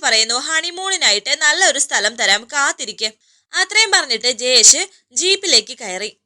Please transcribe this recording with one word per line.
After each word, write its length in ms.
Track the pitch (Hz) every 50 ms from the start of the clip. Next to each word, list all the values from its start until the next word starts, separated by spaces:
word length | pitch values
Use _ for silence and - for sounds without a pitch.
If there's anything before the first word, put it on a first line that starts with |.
| 302
പറയുന്നു, 320 | 254 226 220 220 226 233
"ഹണിമൂണിനായിട്ട് 920 | 254 294 320 320 320 330 349 349 370 381 381 381 339 359 - - 208 - -
നല്ലൊരു 500 | 285 311 320 294 311 359 381 330 254 277
സ്ഥലം 360 | 285 - 277 220 202 214 233
തരാം, 300 | 240 214 196 294 208 233
കാത്തിരിക്കെ." 680 | - 294 285 277 302 330 - 269 208 196 170 220 220 - _ _ _ _ _ _ _ 302
അത്രയും 380 | 349 381 381 415 427 440 403
പറഞ്ഞിട്ട് 400 | 392 359 311 262 233 220 233 247
ജയേഷ് 560 | 254 - 247 254 254 233 208 - 269 311 381 392 - _ _ _
ജീപ്പിലേക്ക് 640 | 247 - 330 381 392 392 415 349 262 226 208 - 254
കയറി. 400 | - 233 196 180 185 208 220 - _ _